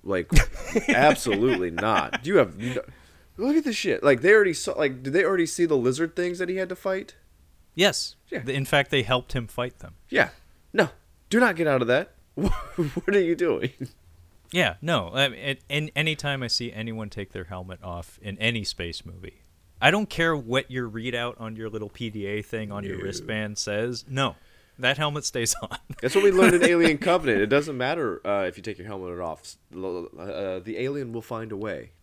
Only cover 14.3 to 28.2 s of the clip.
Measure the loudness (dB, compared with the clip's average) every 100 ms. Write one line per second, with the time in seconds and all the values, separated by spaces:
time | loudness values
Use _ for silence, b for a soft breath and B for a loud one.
14.3 | _ _ 0 0 -2 -2 -2 -2 0 -2
15.3 | -2 -8 -8 _ -6 -4 -2 -2 -2 -4
16.3 | -4 -4 -4 -6 -8 -8 -8 -10 -10 -10
17.3 | -10 -10 -12 -12 -14 -10 -12 -12 -14 -12
18.3 | -2 -2 0 -6 -6 -8 -8 -14 -16 -18
19.3 | _ _ _ _ 2 4 4 -2 0 2
20.3 | 2 0 -2 -2 -6 -6 -6 -6 -4 -6
21.3 | -6 -10 -8 -8 -8 -10 -8 -8 -6 -4
22.3 | -6 -6 -8 -6 -8 -8 -6 -6 -8 -6
23.3 | -6 -6 -6 -4 -2 -2 -6 -6 -2 -2
24.3 | -4 b b b -2 -2 0 -2 -2 -6
25.3 | -2 -2 -4 -6 -12 -14 -4 0 4 6
26.3 | 8 8 8 6 6 4 2 2 2 4
27.3 | 2 4 2 0 -4 -2 -2 -4 -4